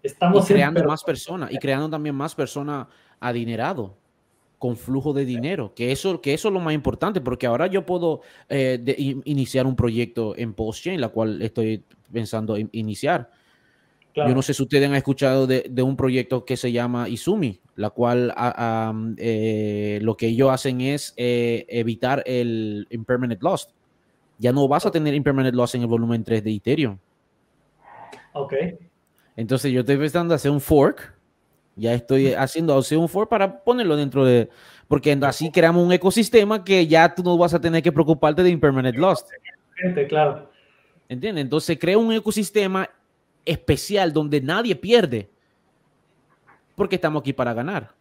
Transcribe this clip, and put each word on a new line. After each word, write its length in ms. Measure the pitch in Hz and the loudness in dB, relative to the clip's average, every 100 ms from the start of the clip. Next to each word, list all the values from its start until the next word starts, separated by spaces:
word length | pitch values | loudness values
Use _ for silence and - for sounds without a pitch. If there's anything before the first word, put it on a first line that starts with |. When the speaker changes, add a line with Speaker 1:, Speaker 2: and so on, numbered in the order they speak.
Speaker 1:
Estamos 460 | 208 - 180 196 196 | -10 -2 2 4 6
Speaker 2:
Y 60 | |
creando 260 | 139 143 170 | 4 4 2
Speaker 1:
en 60 | 156 | 0
Speaker 2:
más 180 | 156 | -2
personas, 480 | - 135 - 180 139 | -4 -6 -6 -8 -6
y 60 | 131 | -6
creando 320 | 139 135 156 | -2 -2 -2
también 240 | 156 151 | -6 -6
más 200 | 139 156 | -6 -8
personas 520 | - 131 143 147 143 117 _ _ _ | -6 -6 -6 -8 -8 -10 _ _ _
adinerado, 760 | 123 120 117 113 139 180 98 101 _ _ _ _ _ _ | -6 -4 -6 -4 -4 -6 -10 -14 _ _ _ _ _ _
con 160 | 123 | -8
flujo 380 | 117 - 131 147 | -6 -6 -4 -2
de 140 | 139 131 | -2 -4
dinero, 480 | 120 135 185 107 - | -4 -6 -6 -8 -6
que 160 | 120 | -4
eso, 300 | 135 190 170 | -2 -4 -4
que 100 | 139 | -4
eso 160 | 156 180 | -2 -2
es 60 | |
lo 60 | 185 | -2
más 120 | 165 | -2
importante, 480 | 151 135 107 175 185 | -2 -4 -4 -4 -2
porque 260 | 127 123 123 | -4 -4 -2
ahora 200 | 120 175 | 0 0
yo 180 | 190 | -2
puedo, 380 | 165 180 170 139 - - _ | -2 -2 -2 -4 -10 -20 _
eh, 300 | 139 131 127 | -2 0 -2
de, 140 | 120 135 | -2 -2
in-, 240 | 139 135 147 | -4 -4 -4
iniciar 400 | 139 127 131 127 | -2 0 0 0
un 100 | 127 | 0
proyecto 580 | 120 113 117 - 110 | 0 0 -4 -4 -6
en 200 | - 117 | -6 -8
Postchain, 440 | 104 110 104 175 185 | -6 -8 -6 -6 -4
la 100 | 117 | -4
cual 340 | 110 110 101 | -2 -2 -2
estoy 420 | 107 - 110 107 _ _ _ | -6 -2 -2 -4 _ _ _
pensando 460 | 117 110 113 107 104 | -8 -6 -6 -4 -4
en 140 | 107 | -4
iniciar. 560 | 113 110 101 139 175 123 _ _ _ _ _ _ _ _ | -6 -6 -4 -2 -2 -6 _ _ _ _ _ _ _ _
Speaker 1:
Claro. 160 | - 131 | -2 0
Speaker 2:
Yo 60 | 127 | 0
no 60 | |
sé 120 | 131 | 0
si 80 | 139 | -4
ustedes 260 | 135 143 139 | 0 2 4
han 60 | |
escuchado 520 | 139 135 131 135 135 131 | 0 0 0 2 2 2
de, 200 | 127 - | 0 -2
de 140 | 127 | -2
un 140 | 131 135 | -2 0
proyecto 480 | 135 127 123 127 | 0 0 -2 -4
que 120 | - 127 | -4 -4
se 140 | 123 | -2
llama 380 | 120 120 123 113 | -2 -2 -4 -4
Izumi, 520 | 117 - 214 135 98 _ | -4 -2 -2 -2 -6 _
la 160 | - 104 | -6 -6
cual, 420 | - 120 123 120 - | 0 2 2 0 -2
a, 520 | 120 - 117 113 110 | -4 -2 -2 -2 -4
am, 280 | 110 113 110 | -4 -8 -4
eh, 800 | 113 110 110 107 107 104 104 104 | -4 -2 -2 -2 -2 -4 -4 -2
lo 140 | 110 107 | -2 -2
que 120 | 113 | -2
ellos 240 | 113 135 | 2 2
hacen 280 | 131 139 127 | 2 -2 -2
es, 320 | 131 143 - - | -2 -4 -8 -4
eh, 500 | 123 120 117 117 - | -2 0 0 -2 -4
evitar 540 | 120 117 113 123 139 | -4 -2 -2 -2 -2
el 600 | - 123 120 110 110 104 - | -2 -2 -2 -2 -4 -6 -10
impermanent 520 | 117 110 123 127 110 | -12 -2 -2 -2 -2
loss. 320 | 165 180 - _ _ _ _ _ _ _ | -2 -2 -6 _ _ _ _ _ _ _
Ya 140 | 120 | 0
no 160 | 135 139 | 4 4
vas 180 | 147 214 | 2 2
a 60 | |
tener 220 | 160 151 | 0 0
impermanent 420 | 143 143 135 131 123 | 0 0 2 2 2
loss 180 | 120 | 0
en 80 | 127 | 0
el 60 | 120 | 0
volumen 340 | 117 117 117 | 0 0 -2
tres 220 | 110 113 | 0 -2
de 100 | 107 | -2
Ethereum. 420 | 107 117 151 127 95 _ _ _ _ _ _ _ _ - - - - _ | -4 -2 0 -2 -4 _ _ _ _ _ _ _ _ -20 -20 -20 -20 _
Speaker 1:
Ok. 180 | 143 135 135 175 - - _ _ _ _ - | -10 -4 -4 -4 -8 -20 _ _ _ _ -10
Speaker 2:
Entonces 360 | 110 131 143 | -2 -2 0
yo 80 | 127 | 0
estoy 160 | 120 139 | 2 0
pensando 360 | 151 175 170 | 0 -2 0
hacer 200 | 151 139 | 0 2
un 80 | 143 | -2
fork. 520 | - 151 151 - - _ _ _ _ _ _ | 4 6 6 2 -14 _ _ _ _ _ _
Ya 180 | - 113 | -4 -2
estoy 360 | 120 - 135 135 | -2 2 2 4
Speaker 1:
Ujú. 80 | 120 | 2
Speaker 2:
haciendo, 400 | 131 160 165 135 | -2 0 2 2
hacer 200 | 120 156 | 2 0
un 100 | 165 | 0
fork 200 | 190 214 | -2 0
para 360 | 220 196 190 | 0 0 0
ponerlo 320 | - 247 202 147 | 0 2 2 0
dentro 280 | 143 135 | 0 4
de, 240 | 131 123 110 - - - _ | 6 6 4 -8 -20 -20 _
porque 320 | 147 151 143 | 0 2 2
así 280 | 139 - 156 | 2 0 0
creamos 340 | 175 165 175 | 4 6 6
un 80 | 175 | 4
ecosistema 720 | 180 190 226 208 233 202 220 | 4 4 2 6 4 4 -2
que 240 | 180 190 165 | 2 4 6
ya 260 | 160 170 | 6 6
tú 120 | 175 | 4
no 120 | 180 175 | 2 4
vas 160 | 175 | 4
a 80 | 165 | 2
tener 220 | 165 165 | 2 2
que 80 | 165 | 2
preocuparte 540 | 147 156 156 151 151 | 2 2 4 2 4
de 60 | 180 | 4
impermanent 460 | 165 147 131 127 120 | 6 4 4 0 2
loss. 300 | 185 156 - - - _ _ | 2 2 -4 -20 -20 _ _
Speaker 1:
Gente, 320 | - 180 - - | -6 -4 -2 0
claro. 420 | 151 147 - - _ _ _ _ _ _ | 0 0 -2 -16 _ _ _ _ _ _
Speaker 2:
¿Entiendes? 340 | 127 208 175 | -8 -6 -4
Entonces 340 | 135 151 - 156 | -2 -2 -2 -2
crea 180 | 160 202 | 2 2
un 140 | 226 | 2
ecosistema 760 | 220 214 214 190 214 190 190 190 _ _ _ _ _ | 0 -2 -4 -2 0 0 -2 -6 _ _ _ _ _
especial 680 | - 165 - 143 - 202 180 | -6 -4 0 -2 0 0 0
donde 280 | 151 151 147 | 0 0 -2
nadie 360 | 131 185 240 170 | 0 -2 -2 -4
pierde. 520 | 185 233 170 117 98 _ _ _ _ _ _ _ _ _ _ _ _ _ _ - | 4 4 4 -4 -8 _ _ _ _ _ _ _ _ _ _ _ _ _ _ -4
Porque 200 | 196 185 | -2 0
estamos 240 | 160 151 | -2 -2
aquí 120 | 135 | -4
para 220 | 131 120 | -2 -2
ganar. 380 | 117 143 190 107 _ | -2 -4 -6 -10 _